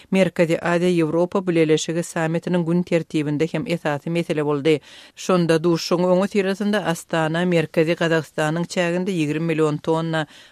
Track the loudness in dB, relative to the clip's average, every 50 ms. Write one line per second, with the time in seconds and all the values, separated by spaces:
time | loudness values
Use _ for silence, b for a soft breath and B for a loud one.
0 | B B 2 2 2 2 2 2 2 2 2 0 0 0 0 2 2 2 2 2
1 | 2 2 2 0 0 0 0 -2 -2 0 2 2 4 4 2 2 0 -2 -4 -4
2 | -4 -4 -4 -4 -2 0 -2 -2 -2 0 0 0 0 2 0 0 0 0 0 -2
3 | -2 -2 -2 -2 -2 0 0 0 -2 -2 -2 -4 -4 -4 -6 -4 -2 -4 -4 -4
4 | -4 -4 -2 -2 -2 -2 -2 -2 -2 -2 -2 0 2 2 2 2 B B B B
5 | B B B -8 -2 0 2 2 2 2 2 2 2 2 0 0 0 -2 0 0
6 | 2 2 2 2 2 0 0 -2 0 -2 -2 -2 -2 -2 -2 0 -2 -2 -4 -4
7 | -6 -4 -4 -2 -2 0 0 0 0 2 2 2 0 0 0 0 2 2 0 0
8 | 0 2 2 0 0 -2 -4 -4 -2 -2 -2 -2 -4 -4 -2 -2 -2 0 0 -2
9 | -2 -2 -2 -2 0 0 -2 -2 -2 -2 0 0 0 0 0 -2 -2 -2 -2 -2
10 | -2 -2 -2 -4 -4 B B B B B